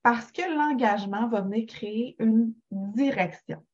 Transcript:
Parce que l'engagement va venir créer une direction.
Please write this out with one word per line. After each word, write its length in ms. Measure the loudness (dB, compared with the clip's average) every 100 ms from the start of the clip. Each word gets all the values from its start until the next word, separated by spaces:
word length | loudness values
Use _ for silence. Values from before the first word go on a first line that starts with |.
Parce 300 | 4 4 -4
que 100 | -6 -2 0
l'engagement 720 | 0 2 2 0 -2 -2 0
va 140 | 0
venir 240 | -2 -4 -6
créer 480 | -10 -6 -4 -4 0
une 340 | 2 4 2 -4 _
direction. 920 | -8 -6 0 0 2 -2 -4 -12 -12 _